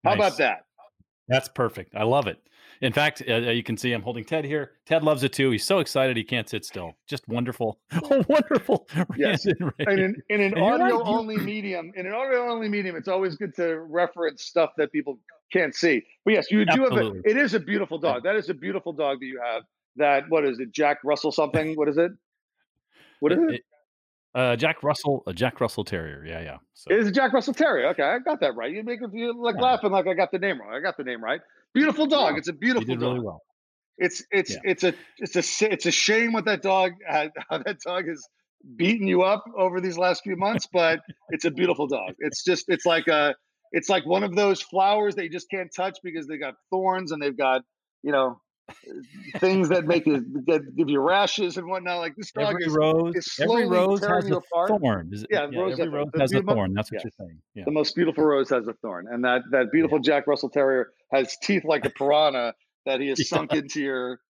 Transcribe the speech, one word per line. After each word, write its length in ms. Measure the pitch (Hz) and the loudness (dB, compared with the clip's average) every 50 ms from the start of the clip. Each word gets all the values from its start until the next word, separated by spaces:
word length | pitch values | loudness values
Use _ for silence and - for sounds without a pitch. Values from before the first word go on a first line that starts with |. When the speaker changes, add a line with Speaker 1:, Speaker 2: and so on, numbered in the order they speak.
| - | 2
Speaker 1:
How 80 | 175 202 | 2 2
about 120 | 202 214 190 | 4 2 2
Speaker 2:
Nice. 60 | 180 | 2
Speaker 1:
that? 220 | - 147 120 101 - _ _ _ _ - - _ _ _ _ _ _ _ | 2 0 0 0 -2 _ _ _ _ -20 -20 _ _ _ _ _ _ _
Speaker 2:
That's 220 | - 127 131 - - | 0 0 0 0 -2
perfect. 480 | _ - 127 113 - - 90 _ - | _ -2 -2 -2 -2 -6 -16 _ -4
I 80 | 104 107 | -2 0
love 240 | 113 127 143 135 101 | 2 2 2 2 0
it. 100 | 82 _ _ _ _ _ - - - _ | -6 _ _ _ _ _ -20 -20 -12 _
In 120 | - 131 117 | -4 0 2
fact, 300 | 147 147 151 143 - - - | 2 2 0 0 -4 -4 -2
uh, 60 | 117 | 0
you 300 | 113 120 120 117 120 113 | 0 2 0 -2 -2 -2
can 120 | - 117 | -4 -6
see 160 | 107 - 127 120 | -4 -2 -2 -2
I'm 100 | 113 98 | -2 -4
holding 220 | 117 120 120 107 | -8 -10 -10 -8
Ted 200 | - 165 160 147 | -4 -4 -4 -4
here. 280 | 139 147 151 143 - _ _ _ | -2 -4 -4 -6 -6 _ _ _
Ted 160 | - 165 165 151 | 0 2 2 4
loves 220 | 156 151 135 127 | 4 2 2 0
it 80 | 135 - | -2 0
too. 180 | - 135 135 | 2 2 2
He's 140 | 120 104 - | 2 0 0
so 160 | - 196 190 | 2 2 2
excited 360 | 151 - - 139 131 131 127 | 2 0 0 0 2 2 0
he 60 | 113 107 | -2 -2
can't 260 | - 127 123 113 - | -2 -2 -4 -4 -4
sit 160 | - 110 - | -8 -8 -8
still. 280 | - - - - 85 - _ _ - | -8 -10 -10 -10 -10 -12 _ _ -10
Just 180 | 147 127 _ | -10 -10 _
wonderful. 540 | - 113 120 123 120 120 - 120 110 107 _ _ | -6 -4 -4 -2 -4 -4 -4 -4 -4 -4 _ _
<laughs> 60 | _ | _
A 340 | - 170 - - 277 269 - - | -4 -4 0 2 2 2 2 2
wonderful 580 | 277 302 - - 311 233 - - 247 - - _ - 156 180 - - | 2 0 2 2 0 -2 0 0 -2 -2 -2 _ -4 -4 -4 -4 -2
Speaker 1:
Yes. 280 | - 285 233 196 143 - | 0 0 0 0 0 0
Speaker 2:
Rand 280 | 202 170 - 180 147 - - | -2 -2 0 -2 -6 -4 -4
and 80 | 151 - | -2 0
Speaker 1:
In 100 | 196 190 190 | 2 2 0
an, 180 | 190 214 - - _ | 0 -2 -6 -6 _
in 120 | 214 208 | 0 0
an 60 | 202 196 196 | 2 2 2
Speaker 2:
And 40 | |
you're 220 | 170 185 208 247 247 | 2 2 2 4 4
right, 100 | - 247 | 2 2
you 120 | 240 233 | 2 2
Speaker 1:
audio-only 360 | 233 214 214 240 226 220 214 214 | 0 0 0 0 -2 -2 -4 -4
medium, 520 | - 196 208 214 202 202 185 175 160 165 196 | -4 -4 -6 -6 -6 -6 -6 -6 -8 -10 -10
in 100 | 190 180 | -10 -8
an 60 | 185 208 | -6 -4
audio-only 560 | 233 262 269 262 247 247 240 233 226 226 214 | -4 -2 0 0 0 0 -2 -4 -4 -4 -2
medium, 260 | 208 208 196 185 175 | -2 -2 -2 -4 -6
it's 140 | 160 - 196 | -8 -4 -2
always 260 | 185 190 190 185 160 | 0 0 0 -2 -2
good 180 | 143 208 185 - | -4 -8 -8 -4
to 240 | - 175 170 165 160 | -2 -2 -2 -2 -4
reference 640 | 165 160 151 175 180 180 - 175 170 156 139 - - | -6 -4 0 0 0 0 0 -2 -4 -4 -4 -6 -16
stuff 260 | - - 170 165 151 - | -2 2 2 2 2 2
that 160 | - 151 143 - | 0 -2 0 0
people 260 | 151 135 143 135 117 _ - - _ _ _ - | -4 -4 -4 -8 -10 _ -20 -20 _ _ _ 0
can't 220 | 185 170 147 135 | 0 0 0 -2
see. 280 | - - 170 143 117 - _ _ _ _ | 0 2 2 2 2 0 _ _ _ _
But 100 | 202 220 | 2 2
yes, 180 | 190 - - 196 | 2 2 2 2
you 120 | 214 208 | 2 4
do 200 | 175 165 262 269 | 4 4 4 4
Speaker 2:
Absolutely. 200 | 254 - - 113 110 98 92 | 4 4 2 0 0 -2 0
Speaker 1:
have 60 | 90 | 0
a, 20 | 214 | 2
it 60 | 220 | 4
is 180 | 262 285 240 175 | 4 2 2 2
a 60 | 220 | -2
beautiful 380 | 151 151 208 208 196 - 160 160 | -2 -2 -2 -2 -2 -2 -6 -2
dog. 240 | 147 160 131 123 - | -2 0 -2 0 0
Speaker 2:
Yeah. 80 | 180 208 | 0 -2
Speaker 1:
That 60 | 214 | -2
is 100 | 170 147 | -2 -4
a 60 | 180 | -8
beautiful 380 | 135 143 190 196 190 - 170 160 | -6 -6 -6 -6 -6 -6 -6 -4
dog 260 | 143 156 139 139 127 | -2 -2 -2 -2 -4
that 60 | 135 | -6
you 140 | 131 131 127 120 | -12 -10 -8 -6
have. 200 | 120 113 113 113 _ _ _ _ _ _ | -4 -4 -6 -8 _ _ _ _ _ _
That, 280 | 123 147 147 143 139 139 131 | 2 4 4 4 4 2 2
what 160 | 160 156 147 | 0 2 2
is 140 | 139 123 113 | 2 0 -2
it, 100 | 131 120 | -8 -8
Jack 280 | - - 151 143 147 - - | -2 0 2 2 0 0 0
Russell 280 | 139 151 143 - 156 143 | -2 -2 0 0 -2 0
something? 420 | - 156 143 143 165 156 156 160 | 0 0 0 0 -2 -2 -2 -2
What 140 | 151 151 147 | 0 0 0
is 100 | 143 151 | 2 2
it? 140 | 170 180 220 _ _ _ _ _ _ _ _ _ _ _ _ _ _ _ _ _ - _ _ _ | 0 0 0 _ _ _ _ _ _ _ _ _ _ _ _ _ _ _ _ _ -20 _ _ _
What 140 | 143 151 175 | 0 2 2
is 60 | - | 4
Speaker 2:
It, 60 | 339 320 | 2 0
Speaker 1:
it? 40 | - | 0
Speaker 2:
it, 80 | 123 _ _ _ _ _ _ _ _ _ _ _ _ _ _ _ | -4 _ _ _ _ _ _ _ _ _ _ _ _ _ _ _
uh, 180 | 123 127 123 120 | 0 2 2 2
Jack 300 | 117 135 156 160 - - | 2 0 -2 -2 0 -2
Russell, 400 | 143 147 - - 147 139 123 - | -2 -2 0 0 -2 -2 -2 -4
a 60 | - 92 | -8 -4
Jack 280 | 85 117 123 - - | -2 -2 -2 0 0
Russell 240 | 123 110 - - 101 | -2 -2 -2 -4 -6
Terrier. 400 | - - 90 80 78 73 69 73 | -4 -4 -6 -6 -6 -12 -14 -12
Yeah, 160 | 80 82 - - | -10 -10 -10 -10
yeah. 140 | 73 67 - _ _ _ | -12 -14 -16 _ _ _
So 180 | - - - 170 | -20 -2 0 2
Speaker 1:
It 80 | 214 | 2
is 80 | 226 208 | 2 2
a 20 | |
Jack 220 | 180 277 269 254 254 | 2 2 2 2 2
Russell 220 | 269 220 - 262 | 0 0 -2 0
Terrier. 340 | - 311 302 226 143 120 151 | 2 2 2 2 2 2 0
Okay, 140 | 180 - 147 | 0 2 0
I 140 | 143 190 247 | 0 0 0
got 200 | 254 349 311 - | -2 -4 -2 0
that 140 | 175 143 117 | 0 -2 -2
right. 160 | 113 113 131 | -2 -6 -6
You 140 | 165 208 220 | -6 -6 -6
make 160 | 226 240 214 247 | -8 -8 -8 -8
it, 80 | 220 190 | -10 -8
you're, 220 | 226 233 240 233 | -6 -6 -6 -6
like, 220 | 240 233 233 233 | -2 -2 -4 -2
Speaker 2:
Yeah. 60 | - 254 | 2 2
Speaker 1:
laughing 280 | 254 254 220 214 208 | 2 2 2 2 0
like 160 | 190 196 175 | 2 2 2
I 80 | 185 185 | 0 0
got 160 | 165 190 180 | 0 0 0
the 80 | - 185 | 0 -2
name 220 | 180 196 180 127 | -2 -2 -2 -4
wrong. 120 | 104 104 110 | -6 -10 -8
I 80 | 135 | -4
got 160 | 156 190 - | -4 -4 -6
the 60 | - 143 | -4 -6
name 220 | 127 123 113 113 | -8 -8 -6 -4
right. 160 | 113 135 170 - _ _ _ _ _ _ | -4 -4 -4 -6 _ _ _ _ _ _
Beautiful 320 | 240 294 311 294 302 311 | 2 2 2 2 2 2
dog. 260 | 277 302 285 240 165 147 | 2 4 2 2 2 0
Speaker 2:
Yeah. 40 | 151 | -2
Speaker 1:
It's 100 | - 170 | -6 -8
a 40 | 170 | -8
beautiful 360 | 139 165 240 254 233 113 117 | -2 -2 0 0 0 0 -2
Speaker 2:
You 80 | 131 | -2
did 60 | 120 120 | -2 -2
really 140 | 123 127 | -2 -2
Speaker 1:
dog. 80 | 127 117 | -2 -4
Speaker 2:
well. 180 | 104 85 156 _ _ _ _ _ _ _ _ _ _ _ | -6 -10 -12 _ _ _ _ _ _ _ _ _ _ _
Speaker 1:
It's, 260 | - 175 180 - - - _ | -2 -2 -2 -2 -4 -12 _
it's, 200 | - 196 180 - - | -2 -2 -2 -2 -6
Speaker 2:
Yeah. 60 | - - | -6 -2
Speaker 1:
it's 200 | 196 180 - 185 | -2 -2 2 0
a, 100 | 180 156 - - - _ - | 0 0 -2 -12 -20 _ -10
it's 180 | 220 - - | -10 -4 -2
a 60 | 185 165 | -2 -2
sa-, 240 | - - - 214 214 | -2 0 0 0 0
it's 160 | 202 - - | 0 0 0
a 40 | 175 | 0
shame 420 | 160 - - - 214 220 233 233 226 | 0 2 2 2 2 2 2 2 0
what 120 | 220 190 | 0 0
that 180 | 220 208 180 - | 0 -2 0 0
dog 300 | 196 190 190 185 185 175 185 - | 2 2 4 2 2 0 -6 -8
had, 240 | 170 147 156 151 156 151 151 | -2 0 0 0 -2 -6 -12
<laughs> 100 | - _ | -8 _
how 80 | 156 160 | -6 -4
that 200 | 127 196 196 151 | -4 -6 -8 -8
dog 260 | - 165 180 185 185 160 | -8 -6 -4 -4 -4 -6
has 140 | 165 143 - - _ _ _ _ _ _ _ 135 123 | -8 -10 -14 -20 _ _ _ _ _ _ _ -20 -4
beaten 300 | 110 170 185 226 233 196 190 | 0 2 2 2 2 0 2
you 140 | 185 180 185 | 4 4 4
up 220 | 190 208 208 - 233 233 | 4 2 0 -2 -10 -2
over 240 | 202 190 185 175 185 | 0 0 0 2 0
these 180 | 180 190 170 165 | -4 -4 -2 0
last 240 | 180 180 175 - - | 2 2 2 0 -2
few 140 | 208 190 | -8 -4
months, 320 | 170 190 202 226 202 - - - | -2 0 0 0 -2 -4 -2 0
but 280 | 180 170 165 160 160 - - 170 | 2 4 4 2 0 -4 -14 -20
Speaker 2:
<laughs> 140 | _ _ - | _ _ -8
Speaker 1:
it's 140 | 160 156 - | -8 -2 -2
a 60 | 170 | -2
beautiful 360 | 147 127 180 175 175 139 147 131 | 0 2 0 0 2 0 -2 -2
dog. 260 | 139 117 95 92 92 _ | -2 -4 -4 -8 -10 _
It's 260 | 143 151 - - - | -6 -6 -6 -4 0
just, 220 | - 214 - - - | 0 0 0 0 -2
it's 180 | 180 - - | -2 0 2
like 220 | 175 165 165 160 170 | 2 2 2 2 2
a, 260 | 160 151 147 147 135 _ _ _ _ _ _ _ - | 2 4 4 2 0 _ _ _ _ _ _ _ -4
it's 160 | - - - | -4 0 0
like 180 | 196 185 156 | 0 0 2
one 160 | 147 175 190 208 | 0 0 0 0
of 100 | 202 170 | 0 0
those 260 | 196 208 202 190 - - | 2 4 2 2 0 -2
flowers 520 | - - 185 190 196 208 214 208 208 185 | -4 0 2 4 4 4 2 2 0 -2
that 80 | 208 180 | -4 -6
you 60 | 170 | -6
just 200 | 156 180 - _ | -8 -10 -10 _
can't 200 | - 190 180 170 - | -8 -8 -8 -8 -6
touch 240 | - 185 190 190 - - | -4 -4 -4 -4 -8 -14
because 220 | 180 160 165 151 | -10 -8 -8 -8
they 100 | 139 156 143 | -8 -10 -8
got 160 | 147 135 123 _ _ _ | -8 -10 -10 _ _ _
thorns 420 | 190 185 190 190 185 185 185 151 160 | -4 0 0 0 0 0 -2 -4 -6
and 80 | 151 | -2
they've 160 | 147 143 131 | -2 -4 -2
got, 260 | 120 139 131 131 131 127 _ _ _ _ _ _ _ - | 2 2 2 2 2 0 _ _ _ _ _ _ _ -4
you 100 | 143 147 | 0 2
know, 280 | 139 131 127 120 - _ _ _ _ _ - - - _ - - - 262 - - - - - - - | 2 2 2 -2 -8 _ _ _ _ _ -20 -20 -20 _ -16 -16 -16 -16 -18 -20 -20 -20 -12 -4 2
things 300 | - 185 185 190 180 151 | 2 4 4 4 4 4
that 140 | 170 180 165 | 4 2 4
make 220 | 151 170 170 160 | 4 2 4 4
you, 180 | 160 147 135 117 127 131 143 127 | 4 2 2 0 -4 -8 -4 0
that 280 | 160 165 156 147 135 - | 2 2 2 2 -2 0
give 120 | - 165 135 | 0 2 2
you 120 | 147 139 | 4 2
rashes 560 | 135 156 185 196 202 190 - - 208 175 156 | 4 4 4 4 4 2 0 -2 -2 -2 -4
and 100 | 185 175 165 | -6 -6 -6
whatnot. 300 | 190 190 175 180 175 175 | -6 -6 -4 -4 -4 -4
Like, 160 | 170 165 139 | -4 -6 -8
this 140 | 214 208 - - | -10 -14 -10 -4
dog 180 | 147 143 208 202 | -2 -2 0 0
Speaker 2:
Every 100 | 175 175 | 0 -2
Speaker 1:
is, 80 | 160 151 | 0 2
Speaker 2:
rose, 400 | 156 151 156 160 165 170 170 170 | 4 4 4 4 4 2 0 -2
Speaker 1:
is 220 | 180 165 - - - | -4 -4 -6 -4 -2
Speaker 2:
every 60 | 147 | 2
Speaker 1:
slowly 180 | 190 226 240 226 | 2 4 4 4
Speaker 2:
rose 340 | 190 180 180 180 190 202 202 | 4 4 4 4 4 2 2
has 60 | 196 202 | 2 2
Speaker 1:
tearing 180 | 185 180 170 196 | 0 0 2 0
you 60 | 180 | 0
Speaker 2:
a 40 | - | -2
Speaker 1:
apart. 420 | - - 170 170 175 196 214 208 | -2 -2 0 0 2 2 2 2
Speaker 2:
thorn. 300 | 160 127 107 95 82 82 98 | 2 2 0 0 -2 -8 -10
Is 100 | 104 107 | -10 -4
it, 60 | - | 0
Speaker 1:
Yeah, 160 | 208 190 147 143 | 0 0 0 -2
Speaker 2:
yeah, 80 | 131 123 | -2 -2
Speaker 1:
rose 120 | 185 190 175 160 | -2 -2 0 -2
Speaker 2:
every 40 | 165 | -2
Speaker 1:
has 80 | 165 147 | -2 -2
a, 40 | |
Speaker 2:
rose 100 | 143 147 147 139 | -4 -4 -2 0
Speaker 1:
the 80 | 160 | 0
Speaker 2:
has 100 | 139 127 | 2 2
a 40 | 127 | 2
Speaker 1:
beautiful 200 | 131 - 190 170 | 0 2 2 2
Speaker 2:
thorn. 200 | 113 98 92 95 | 2 2 0 0
That's 160 | 104 107 - 113 | -2 -4 -4 -6
what 100 | 104 - | -8 -8
Speaker 1:
yes. 80 | 110 - _ | -10 -12 _
Speaker 2:
you're 80 | 98 85 | -18 -18
saying. 100 | 82 78 _ _ _ | -18 -20 _ _ _
Yeah. 100 | 101 - | -8 -6
Speaker 1:
The 60 | - 151 | -2 0
most 220 | 151 151 - - | 0 0 0 0
beautiful 300 | 165 175 160 151 151 156 | 0 0 0 2 2 4
rose 260 | 151 147 139 135 - | 4 4 4 2 2
has 160 | 139 123 110 113 | 2 0 0 -2
a 40 | 110 | -10
thorn. 320 | _ - 113 95 87 90 110 | _ -10 -10 -8 -8 -10 -8
And 140 | 120 120 127 | -6 -2 0
that, 180 | 123 123 127 123 - 127 | 2 2 2 0 0 2
that 180 | 135 127 107 139 | 2 2 4 4
beautiful 260 | 160 160 151 151 151 | 2 4 4 2 2
Speaker 2:
Yeah. 180 | 127 156 151 143 | 2 4 2 2
Speaker 1:
Jack 80 | 139 | 2
Russell 240 | 147 147 - - 127 | 0 0 0 -2 -4
Terrier 380 | - 151 139 135 135 127 117 - _ _ _ _ - | 0 2 2 4 2 2 0 -4 _ _ _ _ 0
has 240 | 139 131 - - - - | 0 0 0 -4 -10 -2
teeth 220 | - - 185 - | 0 0 0 2
like 200 | 151 160 143 - | 0 0 0 0
a 60 | 139 | -4
piranha 640 | - - 139 143 147 151 156 147 139 127 120 117 110 _ _ _ _ _ _ | -4 -2 2 4 4 4 4 4 2 0 -4 -4 -6 _ _ _ _ _ _
that 140 | 139 - - | -4 -2 -2
he 80 | 139 139 | -2 -2
has 100 | 135 123 | -2 -2
Speaker 2:
<laughs> 120 | 156 - | -2 -2
Yeah. 60 | 170 | -2
Speaker 1:
sunk 160 | 156 156 151 147 | -4 -2 0 -2
into 260 | 156 143 135 - 151 139 | -4 -2 -4 -6 -4 -4
your 380 | 139 135 127 127 127 127 120 _ _ | -2 -2 -4 -4 -6 -8 -10 _ _